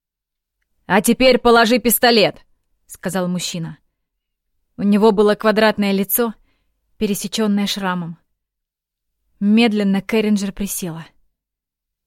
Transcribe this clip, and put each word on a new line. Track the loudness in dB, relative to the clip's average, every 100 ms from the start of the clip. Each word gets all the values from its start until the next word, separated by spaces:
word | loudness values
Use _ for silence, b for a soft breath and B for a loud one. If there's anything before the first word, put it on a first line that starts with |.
| _ _ _ _ _ _ _ _ -2
«А | 0
теперь | 2 2 2 2
положи | 4 4 4 2
пистолет», — | 0 0 2 4 2 0 _ _ _ _ _
сказал | -12 -8 -4 -4
мужчина. | -4 -6 -10 -12 -14 _ _ _ _ _ _ _ _ _ -4
У |
него | 0 4 4
было | 4 2 2
квадратное | 0 2 2 2 0
лицо, | -2 -2 -2 -4 -6 _ _ _ _ _ -6
пересеченное | -4 -4 -6 -4 -2 -2 -2
шрамом. | -6 -6 -6 -8 -12 _ _ _ _ _ _ _ _ _ _ _ -6
Медленно | 0 2 2 0 0 -2
Кэрринджер | -2 -2 0 -2 -4
присела. | -8 -8 -8 -10 -12 -16 _ _ _ _ _ _ _ _ _